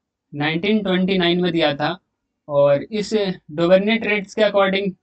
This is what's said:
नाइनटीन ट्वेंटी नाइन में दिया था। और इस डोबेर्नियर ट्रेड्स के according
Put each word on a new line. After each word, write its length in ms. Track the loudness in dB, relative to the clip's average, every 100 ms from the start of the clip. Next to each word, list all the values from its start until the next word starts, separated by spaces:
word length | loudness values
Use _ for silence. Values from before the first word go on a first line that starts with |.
| _ _ _
नाइनटीन 480 | -6 -4 -2 0 0
ट्वेंटी 360 | 0 0 0 0
नाइन 220 | 2 0
में 120 | 0
दिया 220 | 0 0
था। 240 | 0 -4 -6 _ _ _ _ -4
और 340 | 2 2 2
इस 320 | -2 -6 -2 -2 -2 -4 -10
डोबेर्नियर 480 | -2 2 4 2 -2
ट्रेड्स 360 | -2 -4 -4
के 80 | 0
according 480 | 0 2 2 0 -4 -8